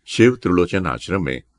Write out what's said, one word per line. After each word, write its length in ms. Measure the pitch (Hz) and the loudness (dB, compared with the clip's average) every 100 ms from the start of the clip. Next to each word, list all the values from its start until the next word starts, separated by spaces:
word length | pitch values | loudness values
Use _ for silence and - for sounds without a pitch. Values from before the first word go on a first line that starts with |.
| - | -8
शिव 280 | - 113 123 | 2 4 4
त्रिलोचन 520 | - 90 87 98 90 | 0 0 0 -2 -4
आश्रम 380 | 60 - 101 78 | -6 -6 -4 -4
में 160 | 64 - | -6 -10